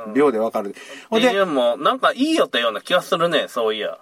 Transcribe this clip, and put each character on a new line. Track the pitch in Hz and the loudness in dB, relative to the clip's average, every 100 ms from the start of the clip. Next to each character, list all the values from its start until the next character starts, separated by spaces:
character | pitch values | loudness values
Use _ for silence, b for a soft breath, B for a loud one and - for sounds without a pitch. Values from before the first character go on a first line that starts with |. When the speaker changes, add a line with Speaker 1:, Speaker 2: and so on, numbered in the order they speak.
| 110 | -4
Speaker 1:
う | |
ん。 | |
Speaker 2:
秒 | 120 147 | 2 2
で | 110 | 2
わ | 110 | 0
か | 110 | -2
る。 | 101 | -6
Speaker 1:
っ | |
て | - - - - 220 | -10 -16 -20 -4 2
い | 247 202 | 2 2
う | 185 | 0
の | |
も、 | 139 120 | 2 2
Speaker 2:
ほ | 117 | 2
ん | |
で、 | |
Speaker 1:
な | 175 | 0
ん | 262 | 0
か | 170 | 0
い | 226 | 0
い | 302 | 0
よ | 320 175 | 2 0
っ | |
た | 123 | 0
よ | 117 | -2
う | |
な | 104 | -4
気 | - | -2
が | 175 | -2
す | - 175 | 0 0
る | 170 | 2
ね、 | 151 - | 0 -2
そ | 123 110 | -2 -2
う | |
い | 107 | -2
や。 | 95 - | -6 -8